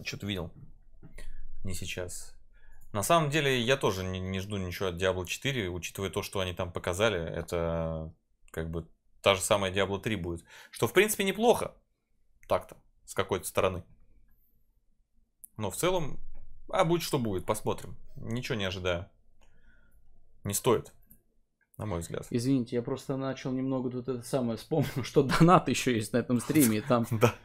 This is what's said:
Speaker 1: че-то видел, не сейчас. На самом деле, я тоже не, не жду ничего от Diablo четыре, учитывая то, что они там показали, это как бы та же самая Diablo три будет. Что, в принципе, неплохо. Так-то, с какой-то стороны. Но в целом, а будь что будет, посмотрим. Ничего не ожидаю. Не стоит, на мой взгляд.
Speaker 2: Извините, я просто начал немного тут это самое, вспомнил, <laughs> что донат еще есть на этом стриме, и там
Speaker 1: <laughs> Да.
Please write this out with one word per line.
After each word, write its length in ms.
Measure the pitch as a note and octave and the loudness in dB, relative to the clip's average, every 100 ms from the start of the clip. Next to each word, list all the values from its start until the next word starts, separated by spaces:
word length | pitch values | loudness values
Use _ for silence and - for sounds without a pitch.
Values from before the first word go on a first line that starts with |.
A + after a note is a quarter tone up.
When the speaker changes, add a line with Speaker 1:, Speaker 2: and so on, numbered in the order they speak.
Speaker 1:
че-то 240 | - - G2+ | -10 -8 -4
видел, 240 | F#2 E2 - - - - - - - - - - - | -4 -6 -12 -18 -20 -20 -20 -16 -8 -4 -2 -2 0
не 100 | G2 | -2
сейчас. 600 | F2+ F#2+ - F2+ - - - - - - - - | -2 -4 -6 -6 -8 -10 -14 -18 -20 -16 -14 -4
На 100 | G#2 | -2
самом 260 | G2 E3+ D3 | 4 6 6
деле, 300 | D3+ C#3 B2+ | 2 4 2
я 160 | A#2 C#3 | 4 4
тоже 260 | C3 F#2+ | 4 0
не, 160 | F#2 F#2 | -2 -4
не 200 | F#2 F#2+ | -2 -4
жду 160 | G2 G2+ | -4 -4
ничего 320 | F#2 E2+ G2 | -4 -2 -2
от 60 | |
Diablo 320 | E2+ F#2 F#2 F2+ | 2 2 2 -2
четыре, 420 | - C#3 C3+ F#2 | -4 -2 -2 -2
учитывая 400 | F2+ - - F#2+ | -4 -8 -4 -4
то, 120 | G2+ | -2
что 180 | - G2+ | -4 -2
они 120 | F#2 | -2
там 180 | F2+ F2+ | -2 -4
показали, 460 | F#2 F#2+ F2 A2+ F2+ | -4 -2 2 2 2
это 920 | E2 - E2 F2 E2 E2 D#2+ D#2+ D#2+ - _ _ - | -2 -6 -4 -2 0 0 -2 -4 -8 -14 _ _ -12
как 200 | - E2 | -8 -6
бы 180 | E2 - _ _ _ | -6 -10 _ _ _
та 140 | G2+ | 2
же 80 | F#2+ | 4
самая 280 | - G#2 F#2+ | 2 2 2
Diablo 280 | F#2+ F#2+ G2 | 0 0 0
три 160 | A2+ G2+ | -2 -4
будет. 260 | F2 E2+ - - - | -4 -6 -10 -20 -14
Что, 160 | - A#2 | -2 2
в 60 | |
принципе, 300 | - G#3 - | 4 2 2
неплохо. 480 | G3 G3+ A#3 F#3 - - _ _ _ _ _ _ - | -2 2 4 4 0 -8 _ _ _ _ _ _ -2
Так-то, 300 | F#2 - - _ _ - | -2 -2 -20 _ _ -12
с 80 | |
какой-то 320 | - F#2+ F#2+ - | -4 -2 -2 -2
стороны. 380 | - F#2+ F2 - - - - - _ _ _ _ _ _ _ _ _ _ _ - - | 0 0 0 -12 -20 -20 -20 -20 _ _ _ _ _ _ _ _ _ _ _ -16 -6
Но 140 | G#2 | -6
в 60 | - | 0
целом, 440 | E3+ F#3 C#3 - - - - - - | 0 2 0 -2 -2 -4 -6 -10 -4
а 160 | - | 2
будь 160 | E3 E3+ | 4 4
что 160 | - C#3+ | 2 0
будет, 280 | A2+ F#2 - | 0 -2 -2
посмотрим. 500 | G#2+ A2+ G2 - - - C#3+ | -2 0 -4 -6 -10 -12 -10
Ничего 380 | A2+ A#2 B2+ A2+ | -6 -6 -4 -2
не 80 | F#2+ | -2
ожидаю. 400 | F#2+ F2+ F2 F#2+ _ - - - - - - - - - - - - | -2 0 -2 -4 _ -20 -20 -20 -20 -20 -20 -20 -20 -20 -20 -20 -10
Не 80 | G2+ | -4
стоит, 400 | G#2 C3 G#2+ - - - - _ _ _ _ _ - | 0 4 2 0 -18 -20 -20 _ _ _ _ _ -10
на 80 | G#2+ | -6
мой 140 | F2 | -4
взгляд. 260 | E2+ - - | -4 -8 -4
Speaker 2:
Извините, 480 | A#2+ B2 C3+ A#2 A#2+ | -4 0 0 0 -4
я 60 | |
просто 340 | A#2+ C3 - C3+ | -4 -6 -6 -4
начал 340 | C3+ C3 C3+ | -4 -6 -4
немного 380 | C3 C3 C3 B2 | -4 -2 -2 -2
тут 180 | B2 B2 | -6 -6
это 140 | B2 | -6
самое, 360 | A#2+ C#3 A#2+ A2+ | -2 -2 -2 -4
вспомнил, 320 | - D#3 B2 | -2 0 0
<laughs> 80 | C3+ | -2
что 180 | A2+ D3+ | 2 2
донат 460 | C3 - E3 F3+ - | 4 8 8 8 6
еще 220 | A#2+ C3 | 0 2
есть 200 | A2+ G#2 | 0 0
на 60 | B2 | 0
этом 200 | A2+ B2 | 2 0
стриме, 400 | - D#3 A#2+ G#2+ | 2 4 6 4
и 20 | |
там 240 | G#2+ A#2+ A2+ | 2 0 2
Speaker 1:
<laughs> 20 | |
Да. 240 | A2 A2+ - | 4 4 4